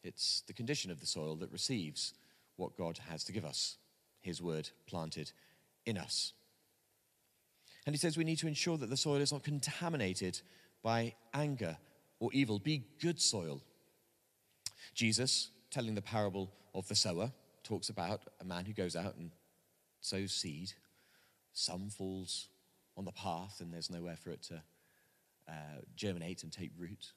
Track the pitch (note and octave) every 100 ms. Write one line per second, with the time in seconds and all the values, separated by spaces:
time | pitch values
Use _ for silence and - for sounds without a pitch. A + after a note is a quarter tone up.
0 | F2+ - - - - G2 A#2 D3 F#2+ E2
1 | - - D#2 D#2 F2+ F2 - B2 D#2 D2
2 | - - - - _ - F2+ - F2 D#2+
3 | - D#2+ - F#2 D#2+ C#2 - - _ _
4 | _ _ F#2 E2 F2 D#2+ D2+ - - F#2
5 | D#2+ D#2 D2+ - - - _ _ - G#2
6 | - - - - _ _ _ _ _ _
7 | _ _ _ _ _ _ - - - D3
8 | E3+ D#3 D#3+ D#3+ E3 D3 - E3 A#2+ C3
9 | D#3 C#3+ C#3+ D3 C#3+ D3 C#3+ - F3 D#3+
10 | G2 F#2+ F#2 - - - - _ A2+ A#2
11 | A#2 - - C#3 D3 C3+ F#2+ D#2+ - -
12 | _ _ A2+ C3 C3 G#2 G#2 D#3 B2 -
13 | E3+ E3+ - G#2+ E2 C#2 - - _ _
14 | _ _ _ _ _ _ - - - -
15 | A2+ G#2+ C3 - - - - C#3+ A2+ G#2+
16 | G2 A2 G#2 G2 F#2+ - - - F#2 G2+
17 | G#2 F2 A2+ - - _ - G2+ - -
18 | F2 G#2+ - - F#2 F2 F#2 G#2+ F2+ E2+
19 | F#2 - E2 - _ _ _ _ _ _
20 | - F#2+ G2 - F2 D2 F#2+ - _ _
21 | _ - _ _ _ - - F2+ G2+ G#2
22 | F#2+ F#2+ F2+ - - _ _ _ _ -
23 | F#2 - G2 E2 G2 - E2+ E2+ D#2+ F2
24 | E2+ E2 - E2 - E2 D#2 _ _ _
25 | _ _ _ _ - D#2+ D2+ D2 - -
26 | G#2+ F2 E2+ F2+ E2 - F2 E2+ F2 G#2
27 | -